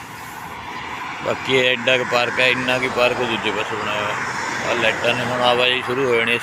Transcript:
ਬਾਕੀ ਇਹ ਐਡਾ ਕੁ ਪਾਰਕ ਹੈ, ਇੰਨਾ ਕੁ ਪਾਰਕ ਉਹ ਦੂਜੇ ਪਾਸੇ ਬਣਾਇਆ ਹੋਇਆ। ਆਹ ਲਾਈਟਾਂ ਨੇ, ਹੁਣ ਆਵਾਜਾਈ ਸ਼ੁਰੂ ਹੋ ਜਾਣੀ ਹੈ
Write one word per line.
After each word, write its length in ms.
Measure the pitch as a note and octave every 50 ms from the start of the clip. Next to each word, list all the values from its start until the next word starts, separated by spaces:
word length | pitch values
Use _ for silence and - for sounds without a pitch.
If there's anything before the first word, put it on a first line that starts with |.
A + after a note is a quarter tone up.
| - - - - - - - - - - - - - - - - - - - - - - - - -
ਬਾਕੀ 280 | A2+ A2 - - C3 C3
ਇਹ 120 | C3 B2+
ਐਡਾ 300 | B2+ B2+ A#2+ A#2+ B2+ C3
ਕੁ 80 | B2 B2 -
ਪਾਰਕ 280 | B2 B2 A#2+ A2+ - B2
ਹੈ, 80 | B2+
ਇੰਨਾ 300 | B2+ B2 B2+ B2+ B2+ B2+ B2+
ਕੁ 100 | B2+ B2+ -
ਪਾਰਕ 240 | A#2+ B2 B2 B2 A#2+
ਉਹ 60 | B2
ਦੂਜੇ 260 | A#2 A2+ G2+ G#2+ G#2+
ਪਾਸੇ 240 | G2 G#2 A2 - A2+
ਬਣਾਇਆ 260 | G#2 G#2 G#2 G#2 G#2
ਹੋਇਆ। 140 | G#2 G#2 G#2 - - - - - - - - - - G2
ਆਹ 60 | A#2
ਲਾਈਟਾਂ 380 | A#2+ A2+ A2 A2 - A2+ A#2+ A#2+
ਨੇ, 80 | B2 A#2+
ਹੁਣ 180 | A#2+ B2 B2
ਆਵਾਜਾਈ 400 | B2 B2 B2 B2 B2+ B2+ B2+ B2+
ਸ਼ੁਰੂ 260 | A#2+ B2 B2 C3+ C#3
ਹੋ 80 | B2 A#2
ਜਾਣੀ 160 | A2+ A2+ A#2+
ਹੈ 60 | A#2+ A2+